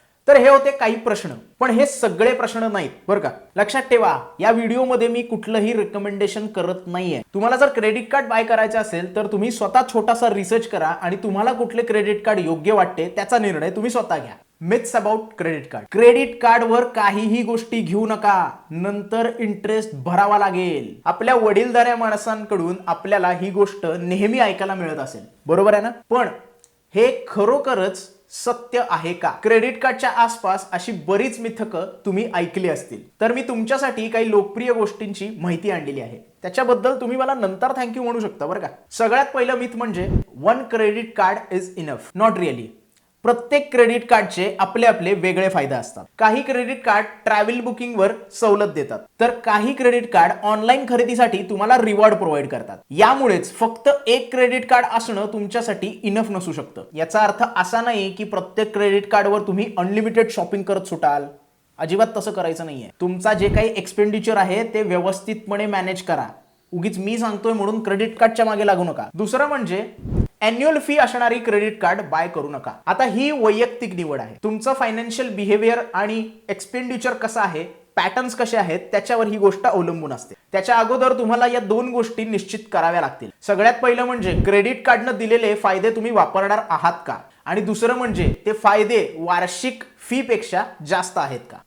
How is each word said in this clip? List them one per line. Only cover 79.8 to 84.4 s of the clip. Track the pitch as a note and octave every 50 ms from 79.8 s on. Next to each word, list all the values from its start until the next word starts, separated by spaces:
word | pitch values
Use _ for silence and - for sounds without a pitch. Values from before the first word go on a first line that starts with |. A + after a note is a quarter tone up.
| E3+ F3 E3+ E3 D#3 C#3+
असते. | B2+ A#2 - - - _ _ _
त्याच्या | - F#3+ F#3+ - A#3+
अगोदर | A#3 A3+ A3 B3+ B3 B3+ C4 B3+ A#3
तुम्हाला | A#3+ A3 A#3 A#3+ B3
या | B3 A#3+ B3
दोन | G#3 F#3+ A3 A3+ B3 B3+
गोष्टी | A#3+ A#3+ A3+ A3+ A#3 - A3
निश्चित | A3 A3+ - - - - G#3+ A3 -
कराव्या | - F3+ E3 E3+ E3+ F3
लागतील. | D#3 C3 - - A#2 G2+ - _ -
सगळ्यात | - G3+ F#3 G#3+ A#3 A#3+ A#3+
पहिलं | B3+ B3 A#3+ A#3+ B3
म्हणजे | B3 B3+ A#3+ A3 F#3 E3 -